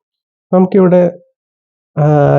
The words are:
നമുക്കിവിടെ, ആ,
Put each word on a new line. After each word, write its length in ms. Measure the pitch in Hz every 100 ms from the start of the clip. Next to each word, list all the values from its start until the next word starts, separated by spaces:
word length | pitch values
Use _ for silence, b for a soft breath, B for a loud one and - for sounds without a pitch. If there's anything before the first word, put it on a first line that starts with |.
| _ _ _ _ -
നമുക്കിവിടെ, 680 | 185 185 196 180 180 175 - _ _ _ _ _ _ _ -
ആ, 80 | 151 147 143